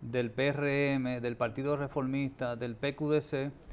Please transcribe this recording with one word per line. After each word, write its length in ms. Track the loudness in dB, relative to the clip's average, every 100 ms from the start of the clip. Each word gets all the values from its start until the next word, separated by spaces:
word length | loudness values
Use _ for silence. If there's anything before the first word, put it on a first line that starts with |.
del 280 | -4 0 0
P 180 | 2 2
R 440 | 2 2 4 4
M, 280 | 2 0 0
del 160 | -2 0
Partido 400 | -2 0 0 0
Reformista, 800 | 0 0 0 0 -2 -2 -4 -2
del 200 | -6 -2
P 180 | -4
Q 140 | -2 2
D 140 | 2
C, 280 | 2 -2 -2 -6 -14